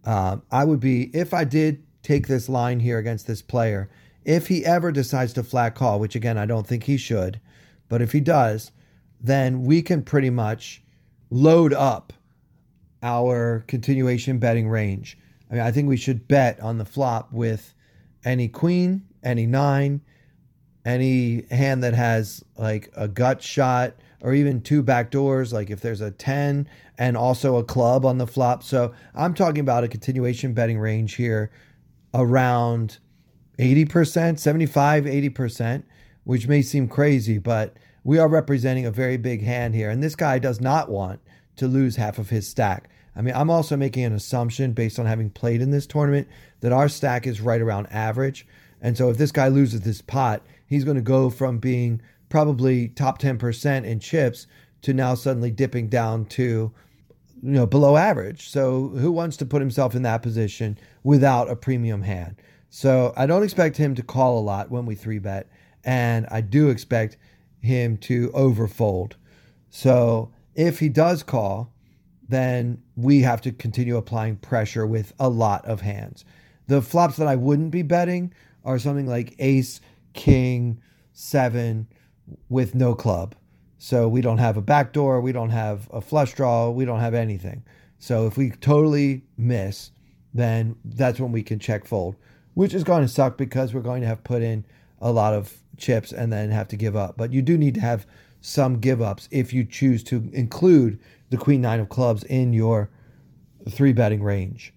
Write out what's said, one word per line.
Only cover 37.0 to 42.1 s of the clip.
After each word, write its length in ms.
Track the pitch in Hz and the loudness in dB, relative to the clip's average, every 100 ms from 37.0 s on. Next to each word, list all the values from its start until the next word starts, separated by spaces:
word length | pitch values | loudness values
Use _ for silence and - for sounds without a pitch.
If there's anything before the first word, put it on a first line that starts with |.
| 147 135 110 107 | 4 2 2 -2
but 400 | 113 110 107 - _ _ | 0 -2 -2 -10 _ _
we 140 | - 160 | 2 4
are 100 | 156 | 6
representing 580 | 156 151 139 127 131 120 | 4 2 0 0 -2 -2
a 60 | |
very 260 | 107 131 127 | -2 -2 -2
big 240 | 117 117 | -4 -4
hand 340 | 107 123 120 110 | -2 -2 -2 -2
here. 140 | 107 | -2
And 140 | 117 | -2
this 120 | 151 151 | -4 -2
guy 240 | 160 131 | 0 0
does 200 | 131 110 | -2 -2
not 300 | 127 156 - | 0 0 -2
want 320 | 98 92 98 _ _ _ - | -6 -6 -10 _ _ _ -4
to 100 | 131 | 0
lose 300 | 131 131 110 | 2 2 0
half 200 | 107 | -4